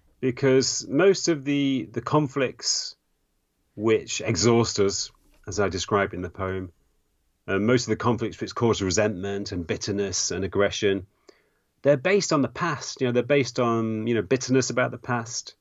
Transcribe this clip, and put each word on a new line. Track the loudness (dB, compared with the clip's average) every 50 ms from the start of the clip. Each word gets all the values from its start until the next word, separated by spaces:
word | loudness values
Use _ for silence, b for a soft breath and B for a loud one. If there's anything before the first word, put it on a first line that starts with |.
| _ _ _ -4
because | -4 -4 -2 2 2 4 4 4 4 2 -2 -6 -6 -2
most | 2 4 6 6 4 4 2
of | 0 -2 0 -2
the, | -2 -2 0 0 0 0 -2 -2 -4 -8
the | -8
conflicts | -4 0 2 2 2 2 0 -2 -2 -2 -2 -4 -4 -4 -4 -4 -6 -10 -14 _ _ _ _ _ _ _ _ _ _ _ _ _ _ _ -8
which | -2 0 2 2 2 0 -4 -8 -6
exhaust | -4 -4 -2 2 4 4 4 4 4 2 2 0
us, | 2 2 0 -2 -6 -10 _ _ _ _ _ _ -12 -8
as | -4 -2
I | -2 -2
describe | -2 -4 -4 0 0 0 0 0 -4
in | -8 -8
the | -8
poem, | -8 -6 -6 -4 -4 -6 -8 -10 -14 _ _ _ _ _ _ _ _ _ _ _ _ _ -6 -2
uh, | -2 0
most | 2 4 4 4 4
of | 2
the | -2
conflicts | 0 2 0 0 0 -2 -6 -6 -6
which | -10 -8 -4
cause | 0 2 2 2 2 0
resentment | 0 2 2 2 0 0 -4 -6 -6 -6 -6 -6 -6 -6
and | -6 -4
bitterness | -4 -6 -6 -4 -4 -2 -2 -2 -2 -2 -4 -4 -4
and | -4 -4 -4
aggression, | -2 0 0 0 0 0 0 0 0 0 0 -4 -10 b b b b b b b b b b b b b b 2
they're | 2 2
based | 4 2 2 2 2 2 2 2
on | 2 2
the | 0
past. | -2 -4 -4 -4 -4 -4 -8 -10 -6 -2
You | -2
know, | 0 2
they're | 2 2
based | 2 2 2 2 0 0 0
on, | 0 2 2 0 0 -2 -2 -2 -2
you | 0 0
know, | 0 2
bitterness | 2 0 0 2 2 2 2 2 0
about | 0 0 -2 -2
the | -2 -8
past, | -6 -4 -4 -4 -4 -6 -10 -10 -12 -12 -18 _